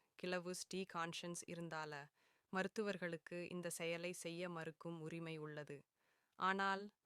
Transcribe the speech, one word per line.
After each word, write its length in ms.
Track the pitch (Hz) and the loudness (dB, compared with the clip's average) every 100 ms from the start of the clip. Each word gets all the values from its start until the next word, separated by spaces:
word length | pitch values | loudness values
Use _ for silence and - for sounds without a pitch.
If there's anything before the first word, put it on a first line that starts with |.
| _ - | _ -4
கிளவுஸ் 500 | 185 180 175 180 - | 2 2 2 -4 -2
டி 140 | 185 190 | -2 0
கான்ஷியன்ஸ் 560 | 170 165 165 175 170 - | 0 0 0 -4 -4 -4
இருந்தால 460 | 170 170 160 151 147 147 _ _ _ _ | -4 -2 -2 -2 -6 -8 _ _ _ _
மருத்துவர்களுக்கு 840 | 185 190 - 208 190 175 170 - 175 175 | 2 2 2 0 2 0 -2 -4 -4 -2
இந்த 180 | 180 170 | -2 -2
செயலை 420 | - 165 170 175 180 | 0 0 0 0 -2
செய்ய 320 | 175 170 180 | -2 -2 -2
மறுக்கும் 480 | 170 160 156 170 170 | -2 -4 -4 -4 -4
உரிமை 340 | 156 165 165 160 | -2 -2 -2 -4
உள்ளது. 400 | 151 151 147 143 - _ _ _ _ - | -4 -4 -6 -8 -12 _ _ _ _ 4
ஆனால் 440 | 185 196 196 196 208 - | 6 6 6 2 -2 -12